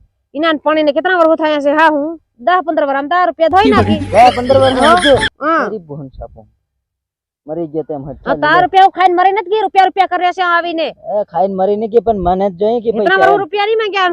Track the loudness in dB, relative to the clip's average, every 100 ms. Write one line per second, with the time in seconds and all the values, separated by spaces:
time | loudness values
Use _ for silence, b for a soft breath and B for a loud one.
0 | _ _ _ -4 -2 -2 0 0 0 -2
1 | -2 0 2 0 0 -2 0 2 2 0
2 | -4 -10 _ -8 -2 0 0 -2 -2 -4
3 | -2 0 0 0 0 2 4 2 0 -2
4 | 0 4 4 4 2 2 2 2 2 4
5 | 4 2 0 -4 -2 -2 -2 -8 -12 -14
6 | -14 -16 -18 -20 -20 _ _ _ _ _
7 | _ _ _ _ -12 -10 -8 -8 -8 -10
8 | -10 -10 -6 -2 0 2 2 4 4 4
9 | 2 2 2 0 -2 -2 0 2 2 2
10 | -2 0 -2 -2 0 0 -2 -4 -6 -8
11 | -6 -6 -4 -2 -2 0 -2 -2 0 0
12 | 0 0 0 0 -2 -2 -2 -2 -2 -2
13 | 0 2 2 2 -2 -4 -2 -2 -2 -2
14 | -2